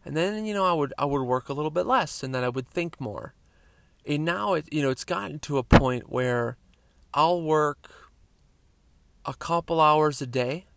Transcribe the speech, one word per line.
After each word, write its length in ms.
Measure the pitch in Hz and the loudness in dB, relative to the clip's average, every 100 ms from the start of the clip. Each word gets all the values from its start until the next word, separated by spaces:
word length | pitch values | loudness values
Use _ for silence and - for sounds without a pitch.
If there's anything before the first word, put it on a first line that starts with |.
And 120 | - 151 | -6 -4
then, 280 | 185 214 | -2 -4
you 80 | 214 | -4
know, 140 | 202 190 | 0 2
I 60 | |
would, 200 | 165 139 - | 2 -2 -2
I 60 | |
would 180 | 143 139 | -2 -2
work 260 | 123 127 - | 0 -2 -2
a 60 | |
little 160 | 139 151 | -6 -2
bit 160 | 165 180 | -2 0
less, 360 | 262 160 - | 0 0 -6
and 120 | 131 | -6
then 80 | 127 | -2
I 60 | 123 | -2
would 180 | 127 127 | -4 -6
think 340 | - 170 - | -6 -6 -8
more. 340 | 120 90 - _ _ _ _ _ _ _ | -10 -10 -14 _ _ _ _ _ _ _
And 200 | - 147 | -4 -2
now, 300 | 160 185 208 | 0 -2 0
it, 160 | 170 - | -2 -2
you 120 | 151 | 0
know, 80 | 139 | 0
it's 140 | 131 | 0
gotten 340 | - 175 202 151 | -4 -4 -4 -10
to 160 | - 143 | -4 -4
a 60 | |
point 480 | 120 - 135 123 - | 4 4 4 -2 -4
where 480 | 127 127 120 117 - _ _ _ _ _ | -2 0 0 -2 -6 _ _ _ _ _
I'll 260 | 143 160 180 | 2 2 2
work 680 | 160 156 151 143 - - - _ _ _ _ _ _ _ _ _ _ _ | 2 2 2 -2 -18 -20 -20 _ _ _ _ _ _ _ _ _ _ _
a 80 | - | -12
couple 480 | 135 - 170 165 165 | -10 -2 -2 2 6
hours 400 | 151 156 151 139 | 6 6 4 0
a 60 | 131 | -4
day. 400 | 127 123 160 - | -2 -2 -4 -12